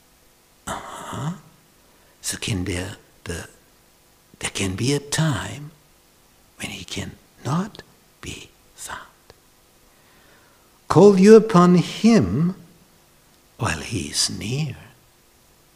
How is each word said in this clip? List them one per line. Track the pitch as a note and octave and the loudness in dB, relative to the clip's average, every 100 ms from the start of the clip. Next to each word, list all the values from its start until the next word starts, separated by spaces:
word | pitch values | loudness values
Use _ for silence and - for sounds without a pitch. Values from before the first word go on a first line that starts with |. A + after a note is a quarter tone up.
| _ _ _ _ _ _ - | _ _ _ _ _ _ -12
Uh-huh. | - - - - A2+ C#3 F#3 - - _ _ _ _ _ _ | -12 -12 -16 -14 -8 -8 -10 -16 -20 _ _ _ _ _ _
So | - - | -10 -8
can | - G2 | -6 -4
there, | F#2 F2 F#2+ G#2 - _ | -4 -6 -8 -14 -20 _
the, | - F2 - - _ _ _ _ _ _ _ _ | -14 -14 -14 -20 _ _ _ _ _ _ _ _
there | - | -12
can | - G2+ | -6 -6
be | G2 A#2+ | -4 -2
a | C#3+ | -4
time | - - D#3+ A2 F#2 A#2 D3 - _ _ _ _ _ _ _ - | -4 -2 -2 -2 -8 -14 -18 -20 _ _ _ _ _ _ _ -18
when | - | -16
he | G2 | -16
cannot | F#2 - F#2+ - _ _ A#2 D#3+ G#3 - - _ _ _ | -14 -12 -12 -16 _ _ -6 -4 -6 -12 -20 _ _ _
be | - - - _ _ | -18 -18 -20 _ _
found. | - - - - _ - - _ _ _ _ _ _ _ _ _ - _ _ _ _ - | -20 -16 -16 -18 _ -20 -20 _ _ _ _ _ _ _ _ _ -20 _ _ _ _ 2
"Call | D3+ G3+ F#3+ | 6 8 8
you | G3 A3 | 10 10
upon | A3 F3 F3+ | 8 4 6
him | F3+ - - A3 A3+ F#2+ A2 F3 F#3+ - - _ _ _ _ _ _ _ - | 4 2 0 4 4 2 0 -2 -4 -14 -20 _ _ _ _ _ _ _ -8
while | - D#2+ | -6 -6
he | - G2+ D2+ | -8 -8 -6
is | D#2 - | -4 -4
near." | G#2 F#2+ C3 D3+ E2 - - _ _ _ _ _ _ _ | -6 -8 -6 -6 -10 -20 -20 _ _ _ _ _ _ _